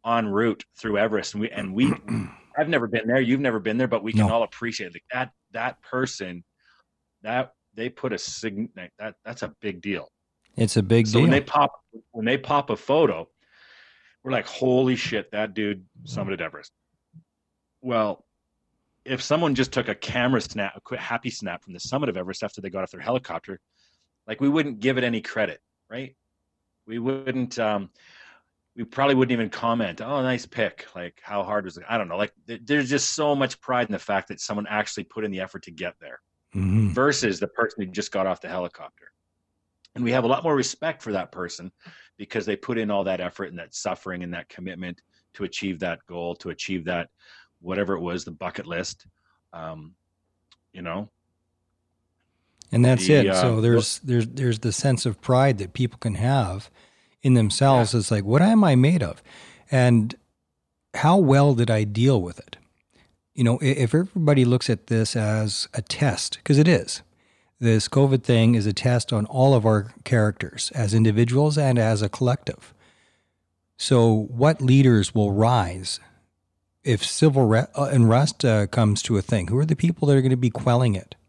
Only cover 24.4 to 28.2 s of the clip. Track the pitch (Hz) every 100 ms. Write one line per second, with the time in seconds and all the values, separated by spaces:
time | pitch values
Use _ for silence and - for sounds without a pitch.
24.4 | 139 151 147 110 120 131 123 117 - -
25.4 | 101 76 _ _ _ 113 135 _ _ _
26.4 | _ _ _ _ - 117 120 135 135 127
27.4 | 123 120 110 104 95 _ _ -